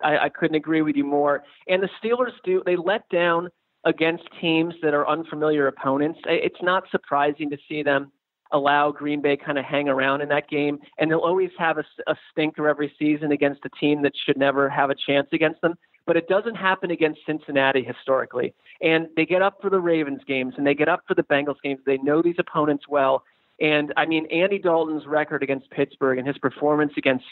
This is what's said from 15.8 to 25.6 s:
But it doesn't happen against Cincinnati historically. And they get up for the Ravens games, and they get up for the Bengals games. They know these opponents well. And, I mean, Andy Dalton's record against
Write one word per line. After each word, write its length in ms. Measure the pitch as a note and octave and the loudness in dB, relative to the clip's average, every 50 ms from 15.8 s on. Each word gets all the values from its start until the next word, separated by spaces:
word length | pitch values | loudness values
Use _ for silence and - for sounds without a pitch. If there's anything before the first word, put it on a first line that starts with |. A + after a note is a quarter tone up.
| _ _ _ _ - | _ _ _ _ -2
But 120 | F3 E3 | 0 0
it 100 | E3+ E3 | 2 2
doesn't 280 | - F#3+ G#3 G#3 A#3 A3 | 2 0 0 0 -2 -6
happen 360 | E3+ F#3+ F#3+ F#3+ F#3+ F#3+ F3 | -2 0 0 0 0 -2 -4
against 300 | E3+ E3 D#3 D3+ D3+ - - | -2 0 0 0 -2 -4 -6
Cincinnati 560 | - D#3 D3+ - - C#3+ C3+ C3+ C3+ C#3 C3 | -6 -6 -6 -4 -2 0 2 2 4 2 2
historically. 720 | A#2 B2 A#2 - - - C3+ B2+ A#2 - - B2 C3 - - _ _ - - - | 0 -4 -8 -8 -2 0 0 0 0 -2 -4 -4 -4 -4 -6 _ _ -20 -8 -2
And 260 | - D#3+ D#3+ D#3+ E3 D#3+ - | 0 2 2 2 0 -2 -2
they 100 | D#3+ D#3+ | -2 0
get 160 | D#3 F#3 F#3 | 2 2 2
up 200 | F#3+ G3 G3 - | 2 0 -2 -2
for 80 | - G3 | -4 -2
the 100 | G3 F#3+ | 0 0
Ravens 400 | F3 E3+ E3 D#3+ D3+ C#3 C#3 C3 - | 2 2 2 0 0 -2 -6 -8 -6
games, 280 | - C3+ C3 B2+ B2+ - | -6 -4 -4 -4 -6 -4
and 100 | - C#3 | 0 0
they 60 | C#3 C#3+ | 2 2
get 160 | D3 D3+ D#3+ | 2 2 0
up 140 | F3+ - - | 0 -2 -2
for 60 | - F#3 | -4 -2
the 100 | F3 D#3+ | 0 0
Bengals 380 | - D3 C#3 C#3+ C#3+ C3 - - | 2 0 0 0 -2 -6 -6 -6
games. 160 | C#3 C#3 C3 - | -8 -6 -4 -2
They 120 | C3+ C3+ C3+ | -2 -2 0
know 220 | C3+ C#3+ D3 E3 | 0 0 2 2
these 140 | E3 F3 E3+ - | 2 0 0 -2
opponents 500 | E3+ - - D#3+ D3+ D3+ C#3+ C#3+ - - | -4 -2 -2 0 0 0 0 -2 -4 -2
well. 340 | D3 C#3+ C3+ C3 C3+ C3 _ _ _ _ _ _ _ - | 0 2 2 2 2 0 _ _ _ _ _ _ _ -2
And, 320 | D#3+ D3+ D3+ D3 D3 D3 - | 0 2 2 0 0 -2 -2
I 100 | D3+ D3+ | -2 0
mean, 200 | D#3+ D#3+ D#3 D#3 | 0 0 -2 -2
Andy 340 | - E3 E3 F#3 G3 G3+ F#3+ | -2 -2 0 0 0 0 0
Dalton's 460 | E3+ F3 E3 E3 E3 D#3 D#3 D3 C3 | 0 2 2 2 0 -2 -4 -6 -4
record 380 | C3+ D3+ D3+ D3+ D3+ D#3 C#3 C#3 | -2 -2 -2 0 0 -4 -4 -2
against 260 | C3 C#3 C3 | -2 -4 -4